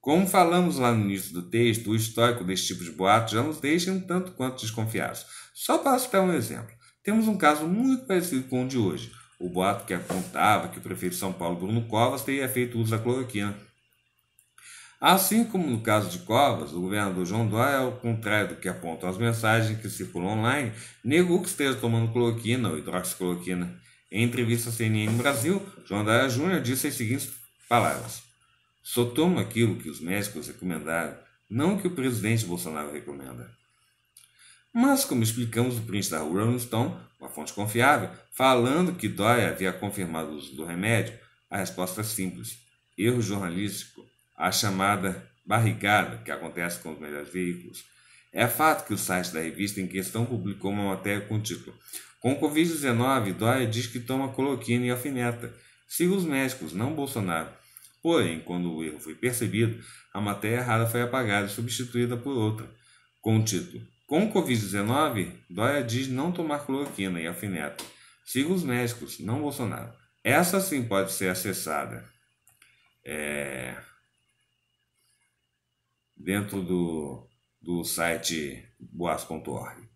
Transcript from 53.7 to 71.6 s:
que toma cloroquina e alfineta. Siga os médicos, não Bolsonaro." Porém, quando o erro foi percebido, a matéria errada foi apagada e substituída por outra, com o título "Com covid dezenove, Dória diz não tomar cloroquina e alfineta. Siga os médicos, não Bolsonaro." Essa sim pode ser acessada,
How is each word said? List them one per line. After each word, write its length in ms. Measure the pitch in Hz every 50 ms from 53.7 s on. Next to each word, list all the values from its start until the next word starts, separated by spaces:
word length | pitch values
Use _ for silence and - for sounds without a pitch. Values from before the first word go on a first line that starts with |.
| 110 117 117
que 140 | - - 127
toma 320 | 117 - 131 135 135 131 120
cloroquina 540 | - 131 143 139 120 117 - 120 120 123
e 40 | 123
alfineta. 640 | 123 120 - 147 139 123 120 120 117 113 113 113 - - - - _ _ _
Siga 280 | _ - - 170 180 190
os 100 | 202 180
médicos, 480 | 160 143 135 135 131 120 - 92 78 76
não 220 | 92 110 135 156
Bolsonaro." 560 | 151 139 131 120 117 101 92 85 82 80 80 - - _ _ _ - - - _ _ _
Porém, 380 | 165 170 156 110 85 82 80
quando 320 | 78 - 87 90 87 87 82
o 100 | 78 82
erro 160 | 78 76 76
foi 140 | - 80 80
percebido, 680 | - - 123 123 117 120 101 87 107 113 110 113 - - - - - - _ _
a 60 | 101 104
matéria 360 | 104 101 95 - 104 113 123
errada 280 | 123 123 113 113 117
foi 160 | 113 117 120 120
apagada 460 | 120 123 131 127 107 104 104 101 101
e 20 |
substituída 640 | - - 117 120 - - 131 120 - 120 120 120 123
por 180 | 117 117 143 139
outra, 360 | 123 107 107 110 110 - - - _ _ _ _ _ _ _ _ _
com 160 | _ 107 113
o 80 | 110 107
título 420 | 107 101 87 - - - - - - _ _ _
"Com 260 | _ 143 160 208 220 -
covid 260 | 202 165 139 127 113
dezenove, 800 | 104 95 95 101 101 107 123 139 156 151 123 107 90 87 - - - _
Dória 360 | 87 90 110 127 143 147 135
diz 240 | 120 110 123 135 135
não 240 | 127 127 143 175 180
tomar 280 | 170 170 156 147 143
cloroquina 600 | 143 - 135 139 143 139 - - 98 95 90 85
e 60 | 82
alfineta. 580 | 82 90 - - 104 92 82 76 67 - - - - - - - - _ _ _
Siga 280 | - - 127 139 156 190
os 120 | 190 170
médicos, 540 | 139 123 123 123 117 113 - - - - -
não 240 | - 95 117 143 151
Bolsonaro." 500 | 143 131 - 127 104 82 - - - - _ _ _ _ _ _
Essa 360 | 104 131 156 180 180 - 196
sim 220 | 185 - 156 139 120
pode 300 | 113 98 98 95 92 -
ser 160 | - 98 92
acessada, 800 | 90 - - 104 92 -